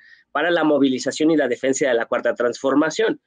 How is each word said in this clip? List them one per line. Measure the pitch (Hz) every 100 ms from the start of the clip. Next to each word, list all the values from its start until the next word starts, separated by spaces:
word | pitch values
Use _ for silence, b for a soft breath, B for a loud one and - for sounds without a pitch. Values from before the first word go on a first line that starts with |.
| b b b
para | 139 165
la | 170
movilización | 156 147 139 127 131 - 156
y | 160
la | 135
defensa | 120 135 131 143
de |
la | 120 113
Cuarta | 120 120 110
Transformación. | 120 117 135 135 156 151 220 156